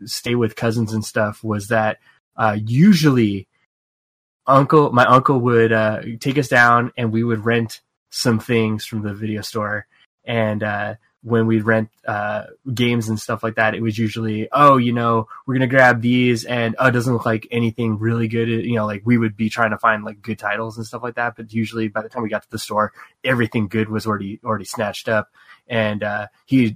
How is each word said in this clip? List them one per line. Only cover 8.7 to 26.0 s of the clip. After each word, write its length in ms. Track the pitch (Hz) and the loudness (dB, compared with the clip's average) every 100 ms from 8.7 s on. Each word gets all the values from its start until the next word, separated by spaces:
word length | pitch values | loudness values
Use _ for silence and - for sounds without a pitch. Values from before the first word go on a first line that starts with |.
| 107 - | -2 -6
from 160 | 110 | -8
the 140 | 104 101 | -8 -8
video 260 | 107 107 | -6 -6
store. 460 | - 113 104 104 - _ _ _ | -8 -6 -6 -6 -10 _ _ _
And, 380 | - 117 107 104 | -6 -2 -2 -2
uh, 320 | 107 104 104 110 _ _ | -4 -4 -6 -10 _ _
when 220 | 113 117 113 | -2 0 2
we'd 180 | 113 107 | 0 2
rent, 220 | 113 110 _ - | 0 0 _ -8
uh, 380 | 104 104 107 - - 135 | -6 -4 -6 -8 -16 -8
games 340 | 117 120 120 110 | -2 0 0 -2
and 120 | 107 | -6
stuff 240 | - 110 | -6 -6
like 100 | 113 | -4
that, 220 | 110 110 104 | 0 0 0
it 60 | |
was 120 | 113 104 | -4 -2
usually, 540 | 110 113 110 107 110 | -4 -4 -4 -4 -2
"Oh, 260 | 135 147 131 | 4 6 6
you 140 | 120 | 2
know, 360 | 120 117 117 113 - - | 0 0 0 -2 -10 -4
we're 80 | |
gonna 140 | 127 127 | -2 2
grab 340 | 135 127 120 | 6 6 4
these," 440 | 120 123 123 117 117 | 2 2 2 0 -2
and, 300 | 120 113 113 | -2 -2 0
"Oh, 80 | 127 | 2
it 60 | |
doesn't 200 | 120 120 | 2 0
look 140 | 117 117 | 0 0
like 200 | 110 - | -4 -4
anything 480 | 117 117 113 113 104 | -4 -2 -2 -2 -2
really 280 | 110 117 113 | -2 -2 -2
good." 200 | 117 117 | -2 -2
You 240 | 113 101 | -2 -2
know, 140 | 117 107 | -2 -2
like, 160 | 104 110 | -4 0
we 140 | 120 | 2
would 180 | 110 101 | 2 -2
be 100 | 110 | -4
trying 220 | - 113 | 0 0
to 80 | 104 | 0
find, 260 | 113 107 | 0 0
like, 200 | 107 104 | -4 -12
good 160 | - 107 | -10 -6
titles 380 | 104 104 113 110 | -4 -4 -6 -10
and 80 | 110 | -12
stuff 160 | 117 | -10
like 100 | 120 120 | -10 -6
that. 180 | 120 117 | -6 -6
But 180 | 110 | -8
usually 360 | 113 107 117 110 | -6 -4 -4 -4
by 120 | 113 | -6
the 80 | 110 | -8
time 140 | 123 | -8
we 60 | 110 | -6
got 120 | 104 | -6
to 80 | - | -8
the 80 | 110 | -12
store, 340 | - 107 104 - - _ | -6 -2 -2 -4 -20 _
everything 440 | 127 123 113 120 101 | -2 0 0 0 -2
good 200 | 110 107 | -2 -2
was 200 | 107 110 | -4 -4
already, 320 | 104 98 110 | -4 -6 -10
already 220 | 120 107 92 | -6 -6 -6
snatched 420 | - 104 - - | -6 -6 -6 -2
up. 220 | 107 - _ _ - - | -2 -2 _ _ -20 -6
And, 360 | 117 107 104 | -2 -2 -2